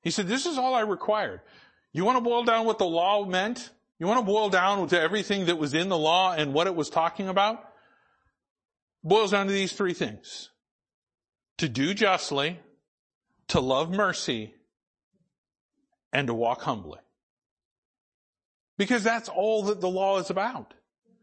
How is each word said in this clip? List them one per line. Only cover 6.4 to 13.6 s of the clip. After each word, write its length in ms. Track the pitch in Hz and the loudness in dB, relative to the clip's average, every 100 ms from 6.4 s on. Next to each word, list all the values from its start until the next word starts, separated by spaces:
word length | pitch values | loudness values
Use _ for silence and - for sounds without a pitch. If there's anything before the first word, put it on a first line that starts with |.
| 147 | 0
what 120 | 139 180 | 0 0
it 80 | |
was 140 | 170 143 | 0 -2
talking 400 | - 165 - 196 | 0 -2 -2 -2
about? 340 | 190 202 226 - - _ _ _ _ _ _ _ _ _ _ _ _ | 2 2 0 -12 -20 _ _ _ _ _ _ _ _ _ _ _ _
Boils 280 | 160 202 208 | 4 4 6
down 160 | 202 196 | 2 2
to 40 | |
these 220 | 196 190 | 0 0
three 180 | - 196 | -2 -2
things. 580 | 175 143 101 - - - _ _ _ _ _ _ _ _ _ _ - | -2 -4 -6 -16 -18 -18 _ _ _ _ _ _ _ _ _ _ -6
To 100 | 160 | -4
do 240 | 117 143 | -2 -2
justly, 640 | 202 214 185 - 143 147 175 - _ _ _ _ _ _ _ _ | 2 2 2 -2 -2 -4 -6 -18 _ _ _ _ _ _ _ _
to 120 | 175 | -2